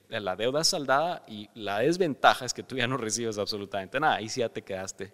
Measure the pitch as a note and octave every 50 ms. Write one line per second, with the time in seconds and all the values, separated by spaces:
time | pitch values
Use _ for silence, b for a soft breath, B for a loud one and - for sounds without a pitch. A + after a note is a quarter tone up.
0 | _ - A#2 A2+ G2+ F#2 F#2 F#2 A2 B2+ C3+ D#3 D#3+ - F#3+ E3 C#3 B2+ C3 C#3+
1 | D#3+ F3+ E3+ D3+ - - A2 G#2 G#2 - - A#2 G#2 G2+ G2+ G#2 B2 D#3 F3 F#3
2 | F#3 D#3 B2 - - A#2+ G#2+ - B2 A#2+ - A#2 G#2 - B2 C3 A#2+ A#2+ C3 B2+
3 | A2+ A2 G#2+ A#2 A#2 A2+ G#2 G#2 G2+ F#2+ A2 G2+ G2+ F#2+ - G2 F#2+ F2+ - C3+
4 | D#3 D3+ A2 F#2 G#2+ G#2+ - B2+ A2+ A2+ - A#2 - - G2 F#2 F#2+ F#2+ - -
5 | F#2+ -